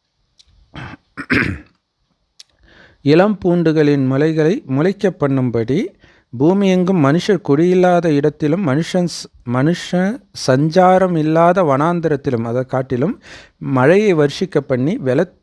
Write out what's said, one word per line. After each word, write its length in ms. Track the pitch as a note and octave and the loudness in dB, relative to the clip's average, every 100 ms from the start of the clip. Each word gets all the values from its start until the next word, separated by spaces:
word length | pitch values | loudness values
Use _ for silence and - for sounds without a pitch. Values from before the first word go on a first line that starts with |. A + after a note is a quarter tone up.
| _ _ _ _ _ _ _ - - - _ - - - - - - _ _ _ _ _ _ _ - _ _ _ - _ | _ _ _ _ _ _ _ -18 -16 -18 _ -18 -6 -4 -4 -8 -16 _ _ _ _ _ _ _ -20 _ _ _ -20 _
இளம் 380 | C#3 D#3+ G#3 F#3+ F3+ | 2 4 4 0 0
பூண்டுகளின் 600 | F3 D#3+ D#3 D3 C#3+ C3 | 0 0 2 2 2 0
முளைகளை 560 | C3+ D#3+ D#3+ D#3 A#3+ C3 | 0 0 0 0 -2 -4
முளைக்க 440 | C3+ F3+ G3 F#3+ | -2 -2 0 -4
பண்ணும்படி, 760 | - C#3+ C3+ B2+ A#2 A2+ D3+ F4 _ _ _ _ A#2+ | -2 -2 0 0 -2 -2 -2 -4 _ _ _ _ -2
பூமியெங்கும் 680 | D#3 G3 G3 F#3 F3+ F#3+ C3+ | 0 2 2 2 2 2 2
மனுஷர் 360 | E3+ - F#3+ | 2 0 -2
குடியில்லாத 640 | - C#3+ F3+ F#3 F3+ F3 E3 | 0 0 2 2 2 2 0
இடத்திலும், 640 | C#3+ D3 - D3+ F3 E3+ | 0 -2 -2 -4 -2 0
மனுஷன் 400 | C#3 E3 F#3 F3 | -2 -2 -4 -4
ஸ்-, 180 | - - _ B2 | -6 -16 _ -6
மனுஷன் 760 | B2+ D3+ F3 - F3+ F#3+ C4 _ - - | -2 0 -2 -4 -2 -2 -6 _ -8 0
சஞ்சாரம் 720 | C3 D#3 F3+ F#3 F#3 F#3 E3 | 0 2 4 4 4 2 0
இல்லாத 460 | D3+ D#3+ E3+ F#3 | 0 2 2 2
வனாந்தரத்திலும், 800 | D#3 C3 D#3+ F3 D#3 C3+ C#3+ A#2 | 2 2 0 0 -2 -2 -2 -4
அதை 200 | A#2 B2 | -4 -4
காட்டிலும் 580 | B2+ C3 C3 B2 E3+ - - - - - | -4 -4 -2 -2 -2 -4 -14 -20 -20 -12
மழையை 560 | C#3+ C3 C3+ G3 G#3+ D#3+ | -4 2 4 4 2 2
வர்ஷிக்க 420 | C#3+ - F#3 D3+ | 0 -2 -4 -4
பண்ணி, 400 | C3 B2 C#3 B3+ | -2 -2 -2 -4
வெள்ள-, 360 | B2+ C3 F#3 _ | -2 -2 -2 _